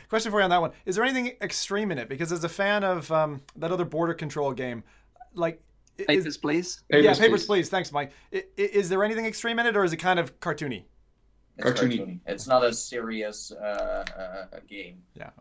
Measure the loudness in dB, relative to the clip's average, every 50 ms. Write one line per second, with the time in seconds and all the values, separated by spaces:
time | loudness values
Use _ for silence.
0 | -6 -2 -2 0 0 2 2 2 4 4 4 2 2 0 -4 -6 -6 -4 0 0
1 | 2 2 0 0 -2 -4 -6 -6 -6 -4 -4 -4 -4 -2 -2 -2 -2 -2 -4 -4
2 | -6 -6 -6 -4 -4 -4 -2 -2 -4 -4 -2 0 2 2 2 2 2 0 0 0
3 | -2 0 2 2 2 0 -2 -8 -14 -16 -10 -6 -4 -2 0 -2 -2 -2 -2 0
4 | 0 0 -2 -4 -6 -6 -4 -2 -2 -2 -2 -4 -6 -6 -6 -8 -12 _ _ _
5 | _ _ _ -20 -20 _ -6 -4 -2 -2 -4 -6 _ _ _ _ _ _ _ -4
6 | 0 2 2 2 2 0 -4 -4 -2 0 0 0 -2 -4 -8 -12 0 4 6 8
7 | 8 8 8 8 6 6 6 4 2 2 2 0 0 0 -2 -2 -2 -2 -4 -4
8 | -6 -6 -10 -20 -12 -8 -8 -8 -8 -6 -4 -2 -2 2 2 2 2 2 2 2
9 | 2 2 0 -2 -4 -4 -4 -4 -4 -2 0 0 2 2 4 4 2 2 0 0
10 | 0 2 2 2 0 -2 -4 -6 -4 -4 -4 -4 -4 -6 -6 -8 -10 -16 _ _
11 | _ _ _ _ _ _ _ _ _ _ _ -2 0 0 2 2 2 0 0 -2
12 | -4 -6 -10 -10 -8 -8 -8 -6 0 2 4 4 4 2 0 -2 -8 -8 -8 -6
13 | -6 -6 -6 -6 -6 -6 -8 -10 -14 -14 -12 -8 -6 -4 -4 -2 -4 -4 -4 -4
14 | -6 -8 -10 -12 -12 -12 -12 -12 -14 -14 -16 -20 -18 -16 -14 -14 -14 -14 -18 -20
15 | -20 _ -18 -18 -16 -16 -18 -12